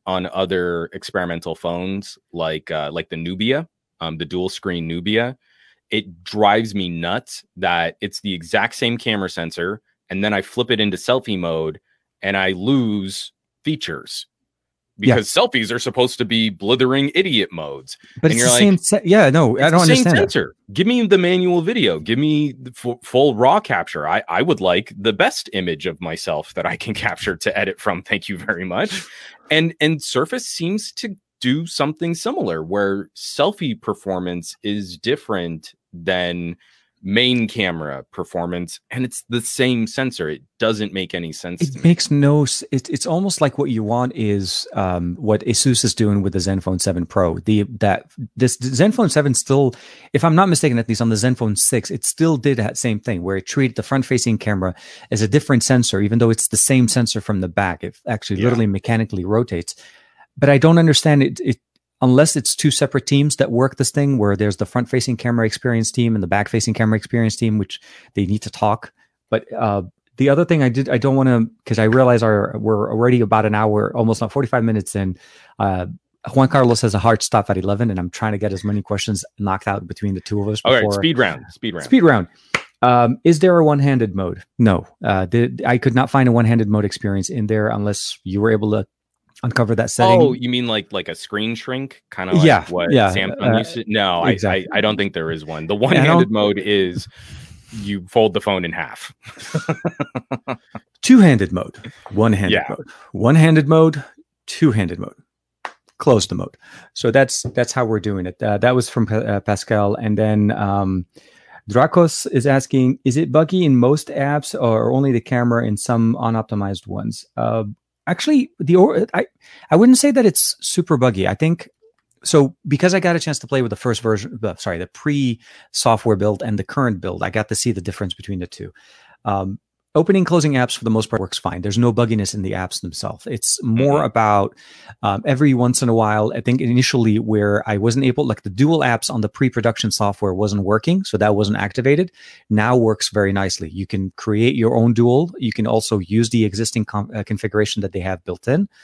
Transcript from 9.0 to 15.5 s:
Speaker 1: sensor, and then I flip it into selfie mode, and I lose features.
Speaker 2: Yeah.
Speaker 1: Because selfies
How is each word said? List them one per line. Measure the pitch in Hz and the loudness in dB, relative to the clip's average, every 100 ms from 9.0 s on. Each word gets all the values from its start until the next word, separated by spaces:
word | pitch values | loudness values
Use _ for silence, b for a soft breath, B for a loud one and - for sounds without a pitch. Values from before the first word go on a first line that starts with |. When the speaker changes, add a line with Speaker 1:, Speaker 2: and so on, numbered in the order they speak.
| 120 104 92 | -4 -4 -4
Speaker 1:
sensor, | - 82 87 87 107 _ _ - | -6 -8 -6 -6 -8 _ _ -12
and | 92 | -4
then | 107 | -2
I | 101 | -2
flip | - - 120 | -4 -6 -2
it | 113 | 0
into | 101 90 | -2 -4
selfie | - 127 120 95 | -2 -2 -2 -6
mode, | 85 80 80 78 _ _ _ _ | -4 -4 -6 -8 _ _ _ _
and | 98 98 | -4 -2
I | 95 | -2
lose | 90 104 139 113 104 95 - - _ _ _ | -2 -2 -2 0 -4 -6 -12 -14 _ _ _
features. | 151 156 - 76 - - - _ _ _ _ _ _ - | -8 -8 -8 -12 -12 -16 -16 _ _ _ _ _ _ -2
Speaker 2:
Yeah. | - 117 | 2 2
Speaker 1:
Because | 101 | 2
selfies | - 240 | 0 0